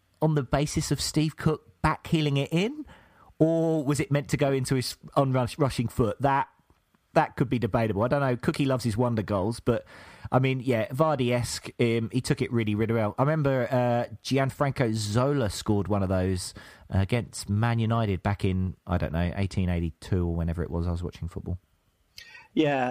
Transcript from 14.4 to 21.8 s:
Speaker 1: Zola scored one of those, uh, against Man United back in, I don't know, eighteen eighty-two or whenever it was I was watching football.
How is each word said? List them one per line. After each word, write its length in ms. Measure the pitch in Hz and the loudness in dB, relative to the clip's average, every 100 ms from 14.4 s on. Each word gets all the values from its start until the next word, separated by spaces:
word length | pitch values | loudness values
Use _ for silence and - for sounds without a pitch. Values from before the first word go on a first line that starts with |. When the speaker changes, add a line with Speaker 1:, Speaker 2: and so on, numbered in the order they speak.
| 135 - 143 131 120 | 0 0 -2 0 0
Speaker 1:
Zola 560 | 110 104 107 131 143 107 | 0 0 2 2 2 0
scored 380 | - - 104 92 | -2 0 0 0
one 160 | 101 | 0
of 60 | 92 | 0
those, 440 | 95 92 92 - - - - - | 0 0 -2 -6 -12 -20 -20 -4
uh, 60 | 95 | -2
against 500 | 95 120 - - - | 0 -2 -4 -8 -2
Man 300 | 101 117 117 | 0 2 2
United 440 | 110 117 110 92 | 2 0 0 0
back 200 | 104 98 | -2 0
in, 320 | 98 92 92 - - | 0 0 -2 -6 -4
I 120 | 90 | -2
don't 160 | - | 0
know, 180 | 82 87 - | 0 -2 -2
eighteen 340 | 98 - 90 | -2 0 0
eighty-two 580 | 87 85 - - 95 87 | 0 -2 -6 -2 0 0
or 80 | 85 | 0
whenever 280 | 82 85 | -2 -2
it 80 | 82 | -4
was 160 | 85 87 | -2 -2
I 40 | |
was 120 | 85 | -2
watching 240 | 87 - 90 | -6 -8 -10
football. 320 | - - 90 _ _ | -8 -8 -8 _ _